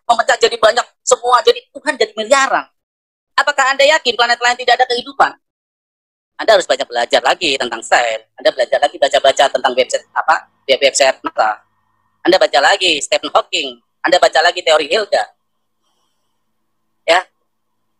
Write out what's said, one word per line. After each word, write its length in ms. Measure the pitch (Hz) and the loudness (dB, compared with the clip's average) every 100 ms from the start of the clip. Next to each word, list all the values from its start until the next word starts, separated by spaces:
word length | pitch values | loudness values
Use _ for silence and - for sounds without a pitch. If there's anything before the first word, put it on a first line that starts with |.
memecah 320 | - 233 226 240 | -2 0 0 0
jadi 240 | 226 233 | 0 2
banyak 240 | 220 240 - _ | 0 0 -4 _
semua, 400 | - - 240 247 | -2 -2 2 2
jadi 240 | - 494 - | 2 0 -6
Tuhan 240 | 277 285 269 | -10 -8 -4
jadi 160 | 226 | -4
miliaran. 560 | 220 220 269 262 165 - _ _ _ _ _ _ - | -6 -2 0 0 -2 -6 _ _ _ _ _ _ -4
Apakah 320 | 294 285 262 | -2 0 0
Anda 160 | 269 285 | 2 2
yakin 320 | 311 247 220 | 2 -2 -2
planet 160 | 240 240 | -2 0
lain 200 | 240 247 | -2 -2
tidak 240 | 240 240 | 0 0
ada 20 | 254 | 0
kehidupan? 420 | 240 262 - 151 - _ _ _ _ _ _ _ _ _ - | -4 -6 -2 -2 -4 _ _ _ _ _ _ _ _ _ -4
Anda 240 | 156 202 | 2 2
harus 80 | 160 | 2
banyak 160 | 135 | -4
belajar 400 | 135 120 120 127 | -4 -4 -2 0
lagi 320 | 127 180 165 131 | 0 -2 -2 -4
tentang 240 | 123 113 | -6 -8
sains. 480 | - 165 120 110 - - | -2 0 0 -4 -10 -4
Anda 160 | 143 | -2
belajar 320 | - 120 131 | -2 -2 0
lagi, 160 | 143 165 | -2 0
baca-baca 480 | 139 135 135 135 139 | 0 2 2 2 0
tentang 240 | - 131 | 0 -2
website, 320 | 123 123 135 - | -2 -2 -4 -8
apa, 320 | 127 - 165 - _ - | -6 -2 -2 -4 _ -4
web-, 140 | 127 | 0
website 320 | 135 - 131 - | 0 2 0 -2
nasa. 400 | 202 - 110 107 _ _ _ _ _ _ | -6 -4 -4 -4 _ _ _ _ _ _
Anda 160 | 160 185 | 0 2
baca 160 | 151 143 | 2 2
lagi 480 | 151 196 185 151 | 2 0 -2 -4
Stephen 240 | - 147 143 | -2 -4 -2
Hawking. 560 | 214 - 175 139 120 _ _ | -4 -2 -6 -8 -12 _ _
Anda 160 | 160 175 | -2 2
baca 240 | 165 160 | 2 2
lagi 240 | 170 175 | 0 0
teori 240 | 170 156 143 | 0 0 0
Hilda. 360 | 208 202 120 107 _ _ _ _ _ _ _ _ _ _ _ _ _ _ _ _ _ | -4 -2 -4 -4 _ _ _ _ _ _ _ _ _ _ _ _ _ _ _ _ _
Ya, 160 | - 175 - _ _ _ _ _ _ | -2 -2 -2 _ _ _ _ _ _